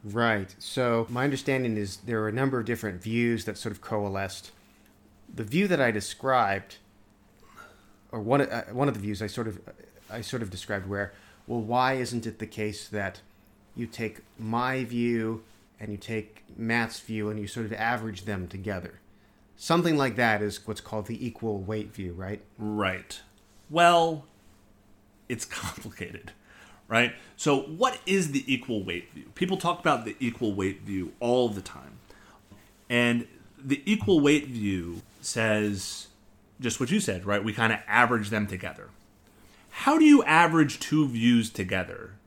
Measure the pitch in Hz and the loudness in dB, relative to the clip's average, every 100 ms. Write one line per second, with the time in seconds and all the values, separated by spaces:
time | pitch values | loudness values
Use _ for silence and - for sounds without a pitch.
0 | 107 107 117 107 95 - - - 123 117 | -6 0 2 2 -2 -12 -8 -2 2 2
1 | 117 123 139 135 - 131 127 107 101 - | 0 -2 -2 -2 0 0 0 -2 -4 -8
2 | - 113 107 113 135 127 110 117 110 87 | -4 -2 -2 0 0 0 -2 -4 -4 -6
3 | 107 117 120 117 110 101 113 101 - 110 | -4 0 2 0 -4 -8 -8 -10 -4 -2
4 | 101 98 98 - - - _ _ _ _ | -2 -4 -6 -8 -18 -20 _ _ _ _
5 | _ _ - - 107 147 202 170 123 107 | _ _ -18 -10 -2 0 2 4 4 2
6 | - - 131 127 104 98 - - _ _ | -4 -4 2 4 4 0 -6 -20 _ _
7 | _ _ _ _ - - - - - _ | _ _ _ _ -20 -20 -20 -20 -20 _
8 | _ 117 104 139 139 117 - 117 143 113 | _ -8 0 2 2 -2 -6 -2 -2 -2
9 | 101 98 107 123 113 92 - - - - | -6 -6 -6 -6 -6 -8 -16 -20 -20 -20
10 | - 110 104 127 104 95 - 101 92 101 | -14 -12 -8 -6 -6 -10 -6 -6 -4 -6
11 | 98 - - - - 120 107 120 131 135 | -6 -10 -20 -20 -6 -6 0 0 2 0
12 | 120 120 113 110 107 - 107 101 - 107 | -2 -4 -6 -10 -12 -6 -6 -6 -8 -6
13 | 98 - - _ _ _ _ - 117 - | -6 -10 -20 _ _ _ _ -10 -10 -6
14 | 113 - - - 110 117 127 131 120 120 | -8 -8 -20 -12 -4 -2 0 -2 -2 0
15 | 120 117 110 110 - - _ _ 104 101 | 0 0 -2 -4 -10 -20 _ _ -10 -10
16 | - 110 104 - - - 113 117 113 - | -6 -6 -6 -20 -20 -8 -2 0 0 -6
17 | - 110 104 107 101 - 107 104 113 120 | -8 -4 -4 -4 -6 -6 -8 -4 -2 -2
18 | 110 92 98 98 87 98 95 95 87 - | -4 -10 -8 -6 -6 -8 -6 -6 -8 -18
19 | _ _ _ _ _ - - 170 170 151 | _ _ _ _ _ -16 0 2 4 2
20 | 135 110 117 104 104 98 - 104 - 110 | 2 2 2 2 0 -6 -10 -10 -6 -8
21 | 101 113 120 - 113 101 95 107 104 - | -6 -6 -8 -6 -6 -4 -4 -6 -6 -8
22 | 92 87 95 101 - - 107 107 95 92 | -10 -8 -8 -10 -12 -10 -6 -2 -2 -2
23 | - - - _ _ - - 156 175 170 | -10 -18 -18 _ _ -20 -4 6 6 8
24 | 165 160 - _ - - _ _ _ _ | 4 -2 -10 _ -20 -20 _ _ _ _
25 | _ _ _ 120 - - - - - - | _ _ _ -8 -8 -8 -10 -10 -14 -12
26 | 87 - - - _ - - - - 113 | -12 -12 -16 -20 _ -20 -20 -20 0 2
27 | 120 - - - 156 135 143 160 254 247 | 2 0 -20 -4 2 2 0 0 0 0
28 | - 190 160 139 135 127 123 110 95 87 | 0 2 2 -2 0 -2 0 -4 -2 -6
29 | - - - - 180 190 175 175 165 135 | -8 -18 -18 -4 -2 0 -2 0 0 0
30 | 113 - 120 117 113 98 98 98 101 95 | -2 -4 -4 -2 -2 0 -2 -4 -6 -6
31 | 85 - 120 123 120 101 92 - 69 - | -6 -6 0 2 2 -2 -12 -16 -18 -20
32 | - - - - _ - - _ _ 120 | -20 -20 -20 -20 _ -20 -20 _ _ 2
33 | 120 120 - - - - 135 139 - 214 | 4 2 -2 -16 -20 -16 -6 -4 0 0
34 | - 175 143 151 143 120 104 95 85 87 | 4 6 6 4 2 -4 -2 -2 -4 -10
35 | - - - 120 110 107 104 98 - - | -14 -14 -6 0 2 2 2 -2 -6 -10
36 | - _ _ - _ _ 123 - 127 208 | -14 _ _ -20 _ _ -4 -2 0 0
37 | - 92 101 101 107 110 113 107 - 110 | 0 -4 0 0 0 2 2 2 2 4
38 | 120 120 104 107 101 95 92 73 - - | 6 4 0 -2 -2 -4 -10 -12 -18 -20
39 | _ _ _ - - - - - - 320 | _ _ _ -20 -20 -20 -18 -4 2 8
40 | 311 285 - 160 170 165 143 - - 151 | 10 10 10 6 8 6 4 2 0 2
41 | 143 117 120 120 107 - 92 95 87 - | 2 4 6 6 2 -4 -2 -2 -4 -8
42 | - 101 | -14 -18